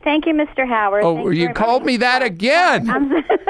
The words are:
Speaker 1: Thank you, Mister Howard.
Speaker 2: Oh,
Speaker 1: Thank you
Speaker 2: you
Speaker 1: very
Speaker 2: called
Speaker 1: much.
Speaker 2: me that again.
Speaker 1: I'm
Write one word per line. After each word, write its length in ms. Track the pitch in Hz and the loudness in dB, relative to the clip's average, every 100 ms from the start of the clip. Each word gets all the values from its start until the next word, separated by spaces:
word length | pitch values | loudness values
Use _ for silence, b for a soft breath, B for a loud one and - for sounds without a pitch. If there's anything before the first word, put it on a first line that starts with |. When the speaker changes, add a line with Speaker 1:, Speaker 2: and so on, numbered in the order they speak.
Speaker 1:
Thank 220 | 311 302 320 | -2 0 0
you, 80 | |
Mister 320 | 302 294 - 262 | 0 -2 -2 -2
Howard. 380 | 226 208 202 | -2 0 0
Speaker 2:
Oh, 120 | 170 160 | 0 0
Speaker 1:
Thank 100 | 190 | -2
you 40 | |
Speaker 2:
you 120 | 165 170 | 0 -2
Speaker 1:
very 60 | |
Speaker 2:
called 280 | - 226 254 | 0 0 0
Speaker 1:
much. 40 | 311 | 0
Speaker 2:
me 100 | 247 | 0
that 260 | 247 254 | 2 0
again. 640 | 247 165 226 320 349 220 226 | -2 -2 0 2 4 2 0
Speaker 1:
I'm 220 | 262 277 320 - 427 | -2 0 -2 0 -2